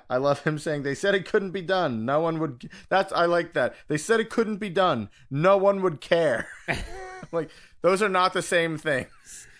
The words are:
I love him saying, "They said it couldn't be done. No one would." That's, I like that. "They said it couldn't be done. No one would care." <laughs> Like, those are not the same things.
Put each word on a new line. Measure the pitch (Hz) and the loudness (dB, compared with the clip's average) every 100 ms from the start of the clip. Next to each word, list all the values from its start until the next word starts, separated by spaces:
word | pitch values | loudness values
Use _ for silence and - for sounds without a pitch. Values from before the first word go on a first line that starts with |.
| - | -4
I | 127 | 0
love | 139 139 | 2 0
him | 160 151 | 0 -4
saying, | 165 147 | -4 -4
"They | 139 | -4
said | 135 202 | -2 0
it | 202 - | 0 0
couldn't | 214 196 | -2 0
be | 190 | -6
done. | 170 190 165 113 113 | -2 0 0 -2 0
No | 147 | 0
one | 165 160 | 0 -2
would." | 160 123 - - - | -4 -6 -16 -20 -2
That's, | 185 190 | 0 0
I | 156 170 | 0 2
like | 170 170 | 2 0
that. | 156 120 - - | -2 -2 -4 -4
"They | 151 | -4
said | - 226 | 0 0
it | 226 | 0
couldn't | - 226 208 | -2 -2 -2
be | 208 | -4
done. | 165 180 131 101 - - | 2 2 2 -4 -12 -8
No | 135 175 196 | 2 4 6
one | 196 196 | 6 2
would | 185 143 | 0 -4
care." | - 170 160 113 - - - | 2 2 4 0 -4 -12 -6
<laughs> | 131 - 381 381 370 - | -6 -6 -12 -12 -14 -8
Like, | 170 151 - - - | -8 -8 -12 -20 -2
those | 170 190 | 0 2
are | 214 | 2
not | 185 185 | 2 2
the | 185 | 0
same | - 180 165 156 | 0 0 0 -2
things. | 156 135 - - - - - - | -2 -2 -4 -14 -20 -20 -20 -20